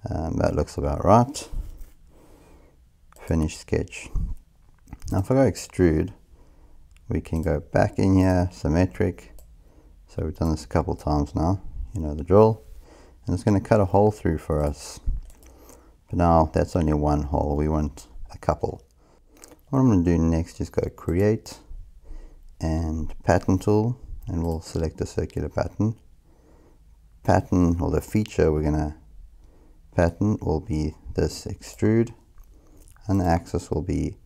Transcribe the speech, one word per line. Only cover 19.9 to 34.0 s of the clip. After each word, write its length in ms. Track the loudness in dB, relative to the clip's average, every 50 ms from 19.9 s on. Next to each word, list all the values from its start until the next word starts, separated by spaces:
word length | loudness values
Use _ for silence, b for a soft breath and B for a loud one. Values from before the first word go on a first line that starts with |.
| 6 4 4
do 160 | 4 4 4
next 420 | 4 2 2 0 0 -4 -6 -10
is 80 | -10 -6
go 220 | -4 -4 -4 -4
create 680 | -6 -8 -6 -4 -2 0 2 2 0 0 -4 -12 -20 -20 -18 -16 -16 -16 -16 -16 -20 -20 b b b b b b b b b b b _
and 540 | -4 -2 -2 0 -2 -2 -4 -4 -4 -6 -8 -6 0
pattern 360 | 2 2 2 4 2 0 2
tool, 400 | 2 2 2 2 2 0 -2 -4 -8 -14 -14 -12 -10
and 160 | -6 -4 -2 -2
we'll 180 | -2 -2 -4
select 380 | -6 -6 -6 -4 -4 -4 -4 -4
the 80 | -8
circular 420 | -6 -4 -6 -6 -4 -4 -6 -6 -4
pattern. 460 | -4 -6 -6 -6 -4 -2 -2 -2 -2 -4 _ -20 -20 -20 b b b b b b b b b b b b b b b b _ -20 _ -10 0
Pattern, 580 | 2 2 2 2 2 2 4 4 4 2 0
or 100 | -2 0
the 100 | 0 -2
feature 500 | -4 0 -2 -2 -2 -2 0 2 2 2 2
we're 100 | 2 0
gonna 340 | 0 0 0 -2 -2 -6 -10 -18 -20 -20 -20 -20 -20 -20 b b b b b b b b b b -8 0
pattern, 440 | 2 2 2 2 0 0 0 0 -2
will 200 | -2 -2 -2 -2
be 340 | -2 -4 -4 -2 -2 -4 -6 -8 -14 -8 -4
this 300 | -2 -2 -2 -4 -8 -10
extrude, 640 | -10 -12 -12 -12 -20 -8 -2 0 2 4 2 2 0 -4 -18 _ _ _ -20 -20 -20 b b b b b b b b b b -6
and 140 | -2 0 0
the 40 | 2
axis 460 | 2 2 0 0 -4 -6 -6 -4 -4
will 120 | -4 -4 -2
be 340 | -2 -2 -2